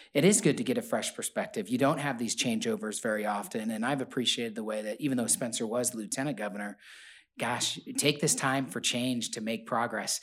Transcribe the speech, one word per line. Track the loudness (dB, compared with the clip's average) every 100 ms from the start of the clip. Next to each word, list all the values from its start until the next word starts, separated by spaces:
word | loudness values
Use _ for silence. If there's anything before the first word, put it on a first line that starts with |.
| -4
it | 4
is | 6 8
good | 6 4
to |
get | 2 0
a |
fresh | 0 -2 -2 -6
perspective. | -6 -4 -4 -4 -2
You | 2
don't | 4 4
have | 0 -2
these | -2 0
changeovers | 2 2 2 0 -2 -2
very | 0 0 0
often, | -2 -2 -4 -4
and | -2 0
I've | 0
appreciated | -2 0 0 2 -2 -4
the |
way | -4 -2
that | -2 -2
even | 0 2
though | 2
Spencer | 2 0 -2 -2
was | 0 0 -2
lieutenant | -6 -2 -2 -2
governor, | -4 -6 -8 -10 -18 -20 -20 -20 _ -6
gosh, | -2 0 -2 -4 -6 0
take | 2 4
this | 2
time | 2 2 0 0
for | -2
change | -2 0 0 0 -2
to | -6
make | -4 -4 -2
progress. | 0 0 -2 -2 -4